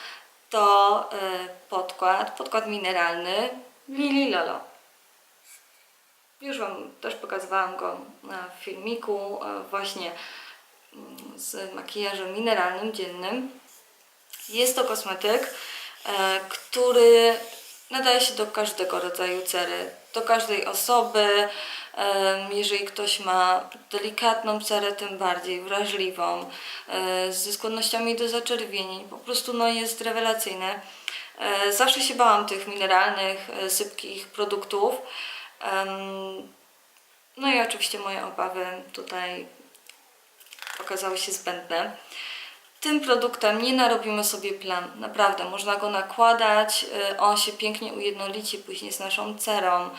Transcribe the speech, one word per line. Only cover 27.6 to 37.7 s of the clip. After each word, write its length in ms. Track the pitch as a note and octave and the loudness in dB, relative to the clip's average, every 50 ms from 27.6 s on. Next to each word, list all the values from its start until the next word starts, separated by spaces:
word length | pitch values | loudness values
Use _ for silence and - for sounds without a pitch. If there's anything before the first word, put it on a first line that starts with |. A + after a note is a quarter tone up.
| - A3 A3 A3+ G#3+ - - A3+ A3+ A#3 A#3 | -4 -4 -2 -2 -2 0 0 0 0 0 0
do 120 | A3+ A#3+ A#3 | 0 0 0
zaczerwienień, 760 | A3+ A#3+ A#3 A#3+ A#3+ A3+ A3 G3 G3 G3 F#3+ F#3+ F#3+ F#3+ G3+ | 0 -2 -2 -2 -2 -2 -2 -4 -6 -6 -6 -6 -8 -10 -12
po 120 | G3+ - | -14 -16
prostu, 360 | - - A#3 B3 A#3 - B3 A#3+ | -14 -8 -4 -2 -2 -2 -2 0
no, 160 | A#3 A#3 A#3 | 0 2 2
jest 320 | A#3 A3+ A3+ A3+ A3+ - | 2 0 -2 -2 -4 -4
rewelacyjny. 800 | A3 A3+ A3 A3+ A3+ A3+ A3 A3 - G3+ F#3 F#3 F#3 F#3+ G#3 G#3 - - - - - - - - - - - - | -4 -4 -2 0 0 0 0 0 -2 -4 -4 -4 -4 -4 -6 -6 -10 -14 -18 -12 -10 -10 -10 -10 -12 -14 -10 -6
E, 340 | - G3+ G3+ G3 G3+ G3+ G3+ | -2 -2 0 2 2 2 4
zawsze 280 | G#3 B3+ C4+ C4 C#4 | 4 4 4 4 4
się 140 | C4+ C4+ B3 | 2 0 2
bałam 320 | A#3+ B3 A3+ G#3 G#3 G#3 | 6 6 8 8 6 4
tych 220 | - G3 G3 G3 G#3 | 0 -4 -6 -6 -6
mineralnych, 800 | G3+ G3+ F#3+ F#3+ F#3 F#3 G3 G#3 G3+ F#3+ G3 F#3+ G3 F#3+ F#3+ - | -4 -2 2 4 6 6 6 4 2 0 0 -2 -2 -4 -8 -10
e, 200 | - - F#3+ F#3+ | -8 -6 -2 0
sypkich 580 | - - G#3 G3+ - - - G3 G3 G3 - - | 0 0 -2 -2 -6 -10 -12 -10 -12 -12 -14 -10
produktów. 640 | - - G#3 G3 G3+ G3+ G3 - G#3+ G3+ G#3 B3 - - - - - - - - - - - - - - | -4 -4 -2 -2 -2 -2 -2 -2 0 2 2 2 2 0 -6 -10 -12 -12 -10 -10 -12 -12 -14 -16 -14 -10
Em, 920 | - G3 F#3+ F#3+ G3 G3 G3 G3 G3 G3 G3 F#3+ F#3+ F#3+ F#3+ F#3+ - - - _ _ _ _ _ _ _ _ _ _ _ _ _ _ _ _ | -6 -2 -2 -2 -2 -2 -4 -6 -8 -8 -8 -8 -8 -10 -10 -12 -12 -14 -18 _ _ _ _ _ _ _ _ _ _ _ _ _ _ _ _
no 160 | C4 C4+ C#4 B3+ | -4 0 2 2
i 80 | A#3+ | 2
oczywiście 380 | A#3 A#3 | 2 0